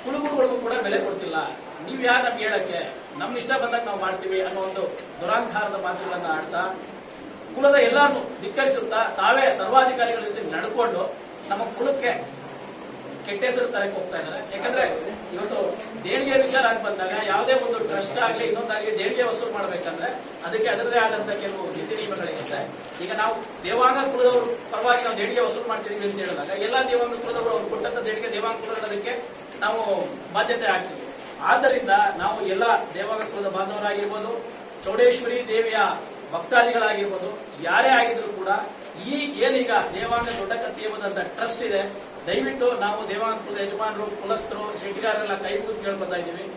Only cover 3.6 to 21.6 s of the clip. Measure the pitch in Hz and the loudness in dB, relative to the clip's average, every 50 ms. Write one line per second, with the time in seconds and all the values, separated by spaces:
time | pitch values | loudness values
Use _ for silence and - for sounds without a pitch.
3.6 | 247 233 240 233 233 214 202 185 190 214 220 - 190 190 190 190 190 185 190 196 | 2 2 0 0 0 -2 -2 -2 -2 -2 -2 -2 -2 0 0 0 0 0 -2 -2
4.6 | 190 190 190 196 190 - - - - - - - 170 180 214 233 240 226 - 208 | -4 -2 -2 -2 -2 -2 -4 -8 -12 -12 -10 -6 -2 0 0 0 0 0 -2 -2
5.6 | 214 202 202 190 - 180 180 185 196 190 180 180 170 160 160 156 - - - - | -2 -2 -2 -2 -4 -4 -4 -4 -4 -6 -4 -4 -2 -2 -2 -2 -2 -4 -2 -2
6.6 | 170 185 - - - - - - - - - - - - - - - - - 247 | -2 -2 -4 -8 -10 -12 -14 -14 -14 -16 -16 -14 -14 -14 -14 -14 -14 -8 -2 4
7.6 | 277 285 277 277 233 233 - 285 294 285 - - - - - - 196 196 - 269 | 6 8 8 8 8 6 8 8 6 6 6 2 -2 -4 -8 -8 -8 -4 0 2
8.6 | 277 269 269 240 214 226 220 220 226 - - 196 190 220 254 269 269 269 - - | 2 4 2 2 0 0 0 2 0 0 2 4 6 6 6 8 6 4 4 2
9.6 | 285 233 247 262 262 254 254 247 233 233 233 226 208 208 202 220 - 151 160 165 | 0 6 8 8 8 8 4 2 2 2 2 -2 -2 -4 -4 -4 -4 -4 -2 -2
10.6 | 190 220 - 247 233 - 185 175 190 - - - - - - - - - 196 202 | -2 -2 0 2 2 2 2 0 -2 -2 -4 -8 -12 -14 -14 -14 -6 -4 -2 -2
11.6 | 226 233 - - 240 285 277 269 247 240 220 - - - - - - - - - | -2 -4 -2 0 2 2 2 2 2 0 0 -2 -6 -10 -12 -14 -14 -14 -14 -12
12.6 | - - - - - - - - - - - - - - 202 202 254 254 247 247 | -14 -14 -14 -14 -14 -14 -14 -14 -12 -12 -12 -12 -8 -8 -4 0 0 0 2 2
13.6 | 240 - 226 202 196 196 196 190 180 185 185 - 160 156 175 190 185 190 196 185 | 0 0 0 0 -2 -2 -2 -4 -6 -4 -4 -6 -6 -6 -6 -8 -8 -8 -8 -4
14.6 | - - - - - - - - - - - - - - - 185 202 - - - | -2 0 2 2 2 2 0 -4 -4 -6 -8 -8 -10 -10 -8 -6 -4 -4 -2 0
15.6 | 196 190 - - - - 226 220 - - - 262 269 277 262 262 262 - 254 254 | 0 -2 -2 -4 -8 -10 -10 -8 -2 0 0 0 2 4 4 4 4 6 4 4
16.6 | 240 226 226 220 220 202 190 185 185 185 196 214 214 196 - - 233 254 262 254 | 4 4 2 2 0 -2 -2 -2 -2 -2 -2 -2 0 2 2 2 4 4 4 4
17.6 | 233 233 226 220 220 - - 196 202 - - 247 233 220 220 220 240 214 202 - | 4 2 0 0 0 0 0 -2 -2 -2 0 0 2 2 2 0 0 0 0 -2
18.6 | 208 220 214 214 214 214 220 202 196 202 - 247 240 226 226 - 240 - - 202 | -2 -2 -2 -2 0 -2 -2 0 0 0 2 2 2 2 0 -2 -2 -4 -2 -2
19.6 | 196 185 180 170 170 170 165 - 175 180 - - - - - - - 170 220 214 | -2 -2 -4 -4 -4 -4 -4 -4 -4 -4 -6 -6 -10 -12 -12 -10 -6 -4 0 2
20.6 | 220 - 196 214 240 240 233 240 220 214 214 214 214 208 202 - 202 196 190 185 | 2 2 2 0 0 2 4 4 4 4 2 0 -2 -2 -2 -2 -2 -4 -4 -4